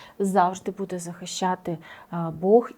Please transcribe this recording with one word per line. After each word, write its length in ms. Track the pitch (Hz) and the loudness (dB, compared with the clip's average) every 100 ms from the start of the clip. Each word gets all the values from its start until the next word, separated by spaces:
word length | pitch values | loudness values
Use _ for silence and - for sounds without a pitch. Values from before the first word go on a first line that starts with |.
| - - | -20 -4
завжди 520 | 196 190 180 190 - | 0 4 2 0 -8
буде 280 | 190 190 180 | -8 -8 -8
захищати, 800 | 175 175 180 - 185 185 175 165 - - - | -10 -12 -12 -4 -2 -2 -4 -8 -10 -20 -10
а, 220 | 170 165 | -6 -6
Бог 400 | 156 185 226 233 | -2 6 6 4